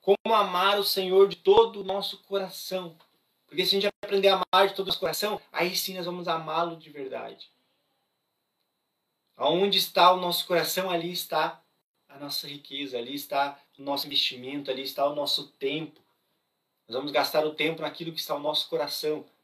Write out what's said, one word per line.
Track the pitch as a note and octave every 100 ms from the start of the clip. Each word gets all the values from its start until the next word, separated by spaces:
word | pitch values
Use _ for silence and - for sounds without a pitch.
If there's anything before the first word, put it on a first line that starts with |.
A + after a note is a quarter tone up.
| -
como | G3+ A3+ A3
amar | G3+ F3+ G3 G3+
o |
Senhor | G3 G3 F#3 F#3+ G3
de |
todo | E3+ - G#3+ A3+ G#3
o |
nosso | F#3+ G3 F#3+ G3
coração? | _ G3 F#3+ - - F#3 E3+ D#3+ _ _ _ _ _
Porque | D#3 F#3
se | G3
a |
gente | G3+ _
aprender | - G3 G3
a |
amar | F#3+ F#3 F#3+ G3
de |
todo | F#3+ F#3+
o |
nosso | -
coração, | E3+ D#3+ G#3 F#3+ _
aí | - F3
sim | F#3 F#3
nós | F#3 E3+
vamos | F3+ F3
amá-lo | D#3+ D#3 E3 F3 E3
de | D#3
verdade. | C#3+ C3 A#2+ A2+ - - _ _ _ _ _ _ _ _ _ _ _ _ _ _ _ _ _ _ -
Aonde | B2+ E3+ G3+ F#3+
está | - - F3
o | F#3
nosso | F3+ E3+ -
coração, | E3+ D#3 - F#3
ali | F3 E3+
está | F3 - D#3 E3+ E3+ _ _ _ _ _
a | C#3+
nossa | C#3+ - D#3+
riqueza, | C#3+ - C#3 C#3 B2
ali | A#2
está | C#3+ - C#3 C#3+ - _ _
o |
nosso | C#3 C#3 D3
investimento, | C#3 - B2+ B2+ C#3+ C#3
ali | C3
está | C3+ - C#3+
o |
nosso | D3 C#3+ - D3+
tempo. | _ C3+ D#3 D3+ - _ _ _ _ _ _ _ _ _
Nós | A#2
vamos | D3
gastar | D3 C#3 D#3
o | D#3
tempo | D3+ D3+ D#3+
naquilo | D#3+ - E3
que | D#3+
está | - C#3+
o |
nosso | D3 D3+ -
coração. | E3 C#3+ - D3+ D3+ - _